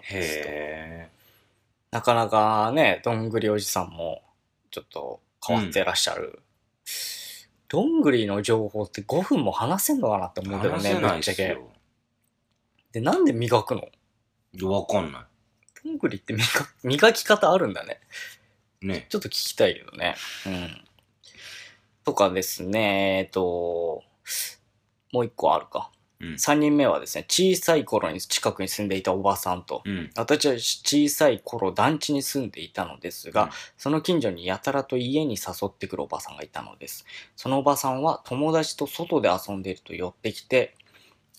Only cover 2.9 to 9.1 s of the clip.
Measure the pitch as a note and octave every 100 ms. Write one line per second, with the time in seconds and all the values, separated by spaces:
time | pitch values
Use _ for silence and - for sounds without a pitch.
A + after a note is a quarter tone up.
2.9 | F2 B2 A2 A2+ A2 G#2+ G#2 G2+ F#2+ F2
3.9 | E2 E2 - _ _ _ _ _ - -
4.9 | D#2 C2 - _ _ - A2 F#2+ F#2+ F2+
5.9 | - - - - - _ _ _ _ -
6.9 | - - - - - - _ - D#3 C#4
7.9 | E4 D3+ B2 G#2 G2+ G#2 A2 G#2+ G#2+ G2+
8.9 | - G2+